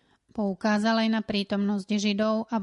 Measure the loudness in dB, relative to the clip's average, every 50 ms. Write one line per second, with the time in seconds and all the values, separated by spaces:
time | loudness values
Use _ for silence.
0 | _ _ _ _ _ _ _ -4 -4 -4 -4 -2 0 0 2 2 2 2 2 2
1 | 2 2 0 0 -2 -2 -2 -4 -2 -2 -2 -2 0 0 -2 -2 -2 -2 -2 0
2 | 0 0 0 2 0 0 0 -2 -2 -4 -4 -2